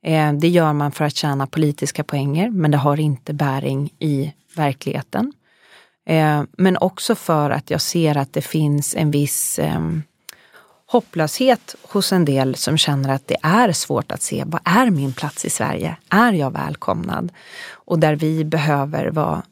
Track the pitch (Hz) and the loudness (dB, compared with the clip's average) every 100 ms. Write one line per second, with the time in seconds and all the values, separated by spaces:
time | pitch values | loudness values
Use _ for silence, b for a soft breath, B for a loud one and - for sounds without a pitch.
0 | 160 160 151 147 165 175 160 147 147 - | 0 2 2 2 4 4 4 2 -2 -2
1 | 147 - 156 139 135 - 156 147 143 - | -4 -2 -2 -2 -4 0 0 0 -6 -6
2 | 147 143 139 151 214 202 156 143 143 147 | -6 -4 -2 0 0 2 4 4 4 2
3 | 156 135 - 147 143 135 139 135 143 _ | 0 -2 -6 -4 -2 -2 -2 -4 -4 _
4 | 156 139 151 - _ - 147 135 - 139 | -2 -2 -2 -8 _ -2 -2 -2 -6 -6
5 | - - 254 - b b b b b b | -4 -4 -4 -6 b b b b b b
6 | - 160 156 147 147 - 185 185 185 - | 0 2 4 2 -2 2 2 4 0 -2
7 | - 220 - 156 147 143 - 151 - 175 | -2 -2 0 0 2 -2 -2 -4 -2 0
8 | 160 147 139 - - 160 151 147 147 - | 2 2 -2 -4 -4 0 2 0 -2 -2
9 | 156 143 143 - - - 156 156 160 160 | 0 2 0 -2 -4 -2 -2 -2 -2 -4
10 | 151 _ B B B B B B B 240 | -8 _ B B B B B B B -2
11 | - 165 156 - 262 240 - - - 202 | 0 -2 -2 2 2 2 0 -20 -4 -2
12 | 190 190 151 135 131 127 - 151 - 139 | 2 2 4 2 0 0 -2 0 2 0
13 | 135 135 - - 156 202 247 165 - 131 | 0 -2 -2 -2 2 4 4 2 -2 -2
14 | - - - - 143 165 - 190 254 165 | -2 -8 -6 -6 -4 -4 2 4 4 2
15 | 139 127 147 - - - 135 156 160 170 | 0 -4 -8 -6 -6 -4 -4 -4 -6 -8
16 | _ 185 240 185 135 - 147 147 - 175 | _ 2 4 2 0 -4 -6 -6 -4 -4
17 | 175 - 175 B B B B B B 170 | -2 -4 -6 B B B B B B 2
18 | 156 151 156 160 156 160 147 143 139 - | 2 2 0 -2 -2 0 0 0 0 -4
19 | 135 160 - - - | -2 -2 -2 -4 -8